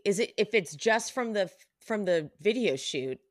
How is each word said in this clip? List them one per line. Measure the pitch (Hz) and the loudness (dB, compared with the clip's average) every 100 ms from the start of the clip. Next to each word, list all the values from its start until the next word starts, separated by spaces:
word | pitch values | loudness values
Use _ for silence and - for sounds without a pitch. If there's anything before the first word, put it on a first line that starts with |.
| - | -2
Is | 190 | 0
it, | 240 - | 0 0
if | 214 | 0
it's | 226 170 147 | 0 0 -2
just | 226 220 - | 2 2 0
from | - 233 | -6 -4
the, | 208 185 - _ _ | -2 -4 -6 _ _
from | - 220 185 | -6 -2 2
the | 175 151 - | 0 0 -2
video | 165 240 214 135 | 0 2 2 0
shoot, | - 151 131 131 _ | -2 -4 -4 -8 _